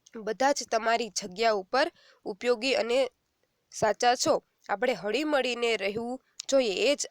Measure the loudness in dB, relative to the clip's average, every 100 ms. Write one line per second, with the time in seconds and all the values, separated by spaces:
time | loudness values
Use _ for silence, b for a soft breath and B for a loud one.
0 | _ -10 -8 0 0 0 -2 -2 2 0
1 | -2 -8 -10 0 2 2 0 0 0 b
2 | b b -12 -4 0 0 0 0 2 0
3 | 0 -4 _ _ _ _ _ -2 -2 2
4 | 2 2 2 0 -2 _ -6 -2 -2 -2
5 | -2 -2 0 0 0 -2 0 0 -2 -4
6 | -6 -8 _ -14 0 2 2 2 0 0
7 | -2